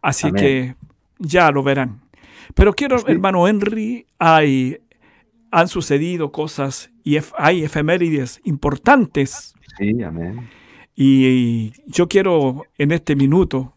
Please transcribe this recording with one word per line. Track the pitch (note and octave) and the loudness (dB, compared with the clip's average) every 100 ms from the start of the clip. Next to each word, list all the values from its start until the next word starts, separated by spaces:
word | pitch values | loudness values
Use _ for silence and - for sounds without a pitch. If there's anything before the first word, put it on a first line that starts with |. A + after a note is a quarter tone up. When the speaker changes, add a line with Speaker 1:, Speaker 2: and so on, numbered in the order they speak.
Speaker 1:
Así | - C3 D3+ | -2 -2 -2
Speaker 2:
Amén. | G3 | 0
Speaker 1:
que | C#3+ C3 B2+ C3 - _ _ _ | 0 0 -6 -12 -20 _ _ _
ya | D#3 F3 D#3+ | -2 2 4
lo | C#3+ | 2
verán. | C#3 C#3 B2 G#2 _ _ _ - - | 0 -2 -4 -10 _ _ _ -20 -6
Pero | - G3+ | 2 2
quiero, | G3+ C#4+ B3 | 2 -2 -2
Speaker 2:
Sí. | A3 | 0
Speaker 1:
hermano | D#4+ F#3+ F#3 F3+ | 0 2 2 2
Henry, | G#3 G3+ A3 G#3+ B3 _ _ | 2 -2 -4 -6 -8 _ _
hay, | E3 D#3+ D3+ C3+ B2+ - _ _ _ _ _ _ _ | 4 4 4 0 -2 -6 _ _ _ _ _ _ _
han | E3+ E3+ | 0 0
sucedido | F#3 - C#3+ E3 F3 D3 | -2 -2 -2 -2 -4 -6
cosas | D3 D3+ - C#3 - - _ | -6 -8 -6 -8 -8 -16 _
y | - D3 | -2 -2
ef-, | D3 - | -2 0
hay | D3+ F3+ D3+ | 0 0 -2
efemérides | D#3 D3+ F3+ E3+ D3 B2 - - | -2 0 0 0 -2 -4 -8 -6
importantes. | C#3 - C#3 - C#4 F#3+ - C3+ - - _ _ - | -4 -4 0 4 4 2 -2 -4 -6 -18 _ _ -6
Speaker 2:
Sí, | G2+ A#2 | -4 -2
amén. | F#2 E2 F2 A2+ A#2+ - _ - _ - | -6 -8 -10 -10 -16 -20 _ -20 _ 0
Speaker 1:
Y, | C3+ C3+ C3 | 4 4 4
y | B2+ A#2+ A#2 A2 - - | 2 0 -2 -6 -10 -6
yo | - F3 | -2 0
quiero | G3 F#3+ E3 C3+ C3+ - - | 2 2 0 0 -4 -14 -4
en | C#3+ | -2
este | D#3+ - C#3+ | 0 -2 0
minuto | C#3 E3+ F3 C3+ C3 | 2 2 0 -4 -8